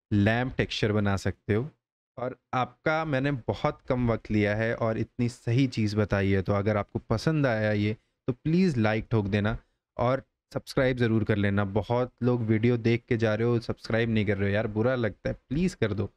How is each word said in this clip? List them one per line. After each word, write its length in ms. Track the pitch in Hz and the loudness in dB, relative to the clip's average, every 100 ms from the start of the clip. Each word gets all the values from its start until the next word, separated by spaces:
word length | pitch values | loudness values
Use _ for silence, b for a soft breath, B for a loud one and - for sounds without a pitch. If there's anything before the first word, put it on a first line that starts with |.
| - | -2
लैंप 420 | 104 101 117 139 - | 2 4 2 -2 -4
टेक्सचर 340 | 107 - 110 | -4 -2 -2
बना 240 | 104 101 98 | 0 0 -2
सकते 360 | 98 - - | -4 -6 -4
हो। 160 | 104 151 - _ _ _ - | -2 -4 -12 _ _ _ -10
और 180 | 127 - _ | -10 -10 _
आपका 500 | 127 123 - 165 156 160 | -4 -4 -4 -2 -2 0
मैंने 260 | 131 143 135 - | -2 0 -2 -4
बहुत 340 | 101 151 - - | -2 -2 -2 -4
कम 240 | 127 120 | 0 0
वक्त 200 | 110 - | 0 0
लिया 240 | 107 104 107 | 2 2 0
है 180 | 113 117 | -2 -2
और 220 | 113 110 | -2 -2
इतनी 320 | 110 - 120 | -4 -4 -4
सही 380 | - - 120 127 | -4 -2 0 0
चीज़ 280 | 117 107 104 | 0 0 0
बताई 360 | 101 101 98 | 0 2 2
है, 100 | 98 | 2
तो 120 | 92 | 0
अगर 240 | 101 101 104 | 0 0 -2
आपको 220 | 101 - - | -2 -6 -4
पसंद 380 | 113 160 156 135 | -2 0 0 0
आया 240 | 110 107 | 0 0
ये 220 | 104 104 110 _ _ - | 0 0 -4 _ _ -8
तो 60 | |
प्लीज़ 460 | 127 151 175 190 123 | -6 0 2 2 2
लाइक 280 | 107 110 110 | 0 0 0
ठोक 140 | 113 98 | -2 0
देना 300 | 104 104 117 - _ _ - | 0 0 -4 -10 _ _ -4
और 260 | 117 135 - _ _ | -2 -2 -6 _ _
सब्सक्राइब 460 | - - - 131 127 | -10 -6 0 0 2
ज़रूर 260 | 117 113 | 2 2
कर 140 | 104 101 | 2 0
लेना। 260 | 101 98 101 | 2 0 0
बहुत 460 | 104 - 120 123 - | -2 0 -2 -2 -2
लोग 180 | 123 123 | 0 0
वीडियो 340 | 110 110 117 123 | 2 2 2 2
देख 240 | 113 117 - | 2 0 0
के 80 | 117 | 0
जा 160 | 113 107 | 2 2
रहे 120 | 117 | 2
हो, 120 | 117 | 0
सब्सक्राइब 500 | - - - 113 117 | -2 -8 -2 0 2
नहीं 160 | 110 101 | 2 2
कर 120 | 98 | 0
रहे 120 | 98 | 0
हो 40 | 101 | 0
यार, 120 | 113 | 0
बुरा 260 | 107 120 127 | 0 0 0
लगता 340 | 110 - - | -2 -4 -6
है। 60 | - - | -6 -4
प्लीज़ 260 | 143 180 - | -2 -2 0
कर 180 | 110 | -2
दो, 120 | 101 101 | -2 -6